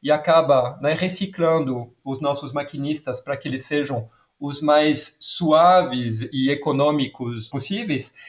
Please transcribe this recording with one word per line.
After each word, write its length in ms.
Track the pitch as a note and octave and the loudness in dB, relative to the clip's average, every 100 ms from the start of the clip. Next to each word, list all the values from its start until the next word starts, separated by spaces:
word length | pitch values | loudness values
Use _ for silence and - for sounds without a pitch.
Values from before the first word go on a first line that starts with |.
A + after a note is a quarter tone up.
e 80 | C3 | 2
acaba, 680 | D3+ D3+ E3 D#3 C3+ B2 - | 0 4 4 6 4 2 -2
né, 140 | C#3 | -2
reciclando 960 | D#3 F3+ F3+ G3 - E3 D#3+ C#3 B2 A#2+ _ | 0 -2 -4 -8 -2 2 2 0 -4 -8 _
os 160 | C3+ C3+ | -10 -6
nossos 320 | D3 C#3 C3+ | -4 -4 -6
maquinistas 680 | C#3+ C#3+ C#3 C#3 D3+ - B2 | -8 -8 -8 -6 -6 -6 -10
pra 160 | - C#3 | -8 -8
que 120 | D3 | -6
eles 160 | C3 | -8
sejam 440 | - D3 C#3+ A#2 A2+ _ _ _ | -4 -2 -2 -6 -8 _ _ _
os 220 | C#3+ C#3 | -10 -4
mais 560 | D3+ D3+ D3+ D3 - - | 2 4 4 0 -4 -12
suaves 1080 | - - E3 D#3 F3 F#3 F3+ B2+ A#2+ G#2+ A2+ | -12 -4 2 6 8 6 4 -2 -4 -4 -6
e 180 | C3+ C3 | -2 0
econômicos 1000 | C#3+ D#3 C3+ C#3+ D3+ C3 - A#2+ A#2 A2 | 0 0 2 2 2 -2 -6 -8 -8 -8
possíveis, 640 | C#3 C#3 G3 A3+ C#3 - _ | -8 -6 -6 -4 -6 -6 _